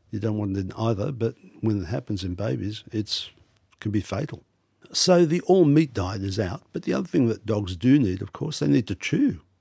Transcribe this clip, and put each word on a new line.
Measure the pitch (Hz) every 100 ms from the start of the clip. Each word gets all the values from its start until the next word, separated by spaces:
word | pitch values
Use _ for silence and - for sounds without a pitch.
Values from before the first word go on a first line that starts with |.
| _
You | 107
don't | 110 107
want | 104 95
it |
in | 95
either, | - 113 104 104
but | 131 113 - - -
when | 117 104
it | 82
happens | 127 131 104
in | 95
babies, | 90 104 127 98 107 -
it's, | 107 104 - - _ _ _ _ -
can | 110
be | 104
fatal. | 95 98 - - _ _ _ _ -
So | - - 175
the | 170 175
all | - 190
meat | 160 143 160
diet | 110 92 95
is | 98 95
out, | 95 - _
but | -
the | -
other | - 190
thing | 175 120
that | 107 104
dogs | 107 98 90
do | 123 143
need, | 110 90
of | 98
course, | - 151 151
they | 147
need | 143 117
to | 95
chew. | - 175 277 92 _ _